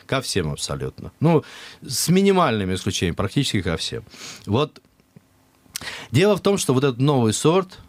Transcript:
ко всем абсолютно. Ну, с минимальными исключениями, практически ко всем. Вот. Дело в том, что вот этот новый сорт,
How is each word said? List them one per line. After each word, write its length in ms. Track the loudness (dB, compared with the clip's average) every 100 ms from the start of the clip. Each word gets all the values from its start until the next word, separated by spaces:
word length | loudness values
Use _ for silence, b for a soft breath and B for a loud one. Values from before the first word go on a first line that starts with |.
| -6
ко 140 | -6
всем 300 | -4 -4 -4
абсолютно. 580 | -6 -6 -6 -8 -10 -16 -2
Ну, 220 | 2 2 B B B B -10
с 220 | -6 2
минимальными 680 | 2 4 4 2 2 -2
исключениями, 420 | -2 -2 -2 -2 -2
практически 460 | -2 -2 0 -2
ко 140 | -2 -4
всем. 260 | -4 -10 -12 B B B -2
Вот. 340 | 0 0 -6 _ _ _ -20 _ _ _ _ _ -14 B B B
Дело 260 | 2 4 2
в 40 |
том, 180 | 2 0
что 160 | 2
вот 100 | 2
этот 140 | 2 0
новый 320 | 2 4 2
сорт, 460 | 2 2 2 0 -10